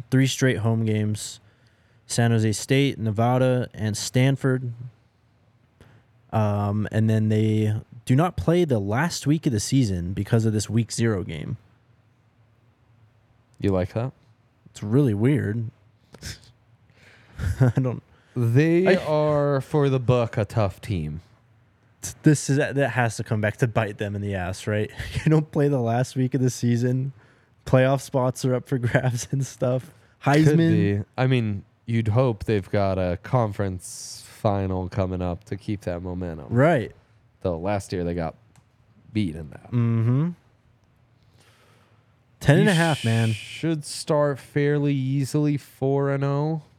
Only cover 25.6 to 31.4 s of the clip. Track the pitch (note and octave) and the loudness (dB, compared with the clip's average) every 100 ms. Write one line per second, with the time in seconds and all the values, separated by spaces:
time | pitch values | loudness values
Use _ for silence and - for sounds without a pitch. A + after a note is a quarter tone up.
25.6 | C#3+ C#3 A2+ A#2+ B2+ C3 B2+ C3+ B2+ - | 0 0 0 0 -2 -2 -2 0 0 0
26.6 | A#2+ A#2+ B2+ B2+ C3+ - - _ _ _ | 0 2 0 -2 -4 -8 -20 _ _ _
27.6 | - B2+ C3 C#3 - C3+ B2+ - C3 B2 | 2 4 4 2 -2 -2 0 -2 -2 -2
28.6 | - C3+ A#2+ B2+ C3 A#2 - C#3 C3 - | -2 -2 0 0 0 -4 -4 -4 -4 -4
29.6 | B2+ B2+ - - _ _ - D3 D#3 D#3+ | -2 -2 -6 -18 _ _ 2 4 6 6
30.6 | E3 A2 G2+ G2+ - - C3 B2+ | 4 4 2 0 -4 -2 2 2